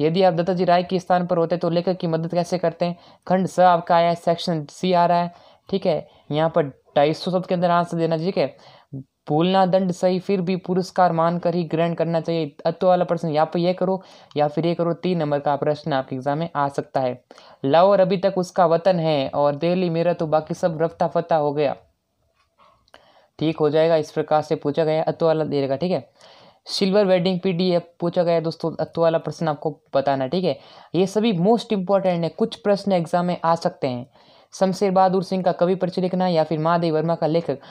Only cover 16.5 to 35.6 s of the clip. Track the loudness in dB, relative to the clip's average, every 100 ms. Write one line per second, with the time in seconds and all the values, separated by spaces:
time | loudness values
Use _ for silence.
16.5 | -2 -4 -4 -6 -2 -4 -4 -12 -20 -20
17.5 | -6 2 4 6 4 4 2 0 -2 -2
18.5 | 0 2 2 2 0 0 0 -2 0 0
19.5 | 0 -2 0 0 0 -2 -2 0 0 -2
20.5 | -4 -4 -2 -2 -2 -2 -2 0 0 0
21.5 | 0 -2 -2 _ _ _ _ _ _ _
22.5 | _ _ _ _ -20 _ _ _ -4 -4
23.5 | 0 2 4 4 2 0 -4 0 0 0
24.5 | -4 -2 0 0 0 -2 0 0 0 0
25.5 | -2 -2 -2 -2 -4 -6 _ -20 -20 -20
26.5 | _ -10 -4 0 2 4 2 2 -2 -2
27.5 | -2 0 0 -2 -6 -4 0 0 0 -2
28.5 | -4 -6 -4 -6 0 2 2 -2 -4 -4
29.5 | -4 -6 -8 _ -2 0 0 -2 -2 -2
30.5 | -4 -8 -20 -6 -2 0 0 0 2 2
31.5 | 2 0 -4 0 0 0 0 -2 -2 -4
32.5 | -2 -2 0 0 -2 0 -2 -2 -2 0
33.5 | 0 -2 -4 -6 -6 -10 _ _ -20 _
34.5 | -2 -2 0 2 4 4 2 -2 -2 0
35.5 | 0